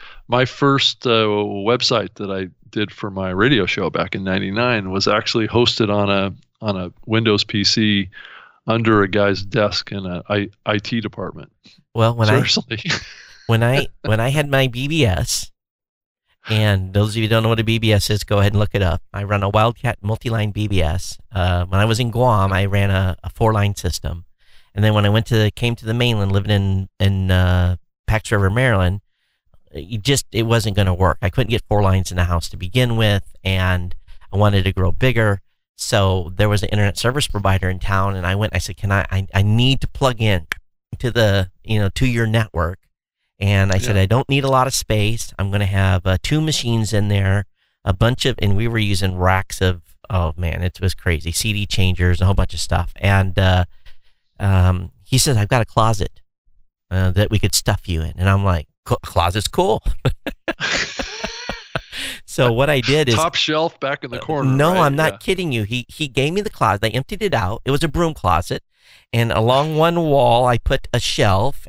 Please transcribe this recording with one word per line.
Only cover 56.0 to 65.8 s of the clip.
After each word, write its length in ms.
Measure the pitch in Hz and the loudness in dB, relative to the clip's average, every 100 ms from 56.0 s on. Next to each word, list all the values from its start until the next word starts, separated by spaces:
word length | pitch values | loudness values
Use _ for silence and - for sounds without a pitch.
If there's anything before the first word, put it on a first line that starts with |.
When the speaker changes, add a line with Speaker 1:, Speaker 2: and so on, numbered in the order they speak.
| - - _ _ _ _ _ _ _ | -4 -8 _ _ _ _ _ _ _
Speaker 2:
uh, 200 | 92 92 | 0 2
that 180 | 101 104 | 2 2
we 80 | 110 | 2
could 160 | 107 - | 2 0
stuff 340 | - 98 - | -2 -4 -4
you 120 | 82 | -4
in." 120 | 80 - | -4 -2
And 120 | 95 | 2
I'm 140 | 98 98 | 2 2
like, 220 | 85 - _ - | -2 -4 _ -6
"Cl-, 120 | 120 | -4
closet's 460 | - - 85 101 - | -2 -2 0 -2 -2
cool." 340 | - 190 220 - - - - - - - | 0 0 0 0 -2 -2 -4 -8 -10 -10
<laughs> 160 | - - - - - 392 427 - 453 - 453 - - - - - - - | -6 -4 -4 -6 -8 -10 -10 -12 -12 -12 -12 -12 -14 -12 -12 -12 -12 -10
So 240 | - 123 | 0 2
what 180 | 117 143 | 2 2
I 120 | 139 | 2
did 260 | 120 147 135 | 2 2 2
is 80 | 113 | 2
Speaker 1:
Top 200 | 165 - | 0 0
shelf 440 | - 156 165 - | -2 0 -2 -4
back 240 | 135 143 | -6 -6
in 80 | 135 | -8
the 100 | 135 | -10
Speaker 2:
Uh, 40 | - | -6
Speaker 1:
corner, 240 | 151 131 | -2 0
Speaker 2:
no, 240 | 135 156 | 2 2
Speaker 1:
right? 80 | 185 | 4
Speaker 2:
I'm 140 | 147 139 | 2 2
not 180 | 156 | -2
Speaker 1:
Yeah. 40 | 98 | -2
Speaker 2:
kidding 320 | - 190 175 | -4 -2 -2
you. 100 | 120 | -2
He, 220 | 104 123 | -2 -4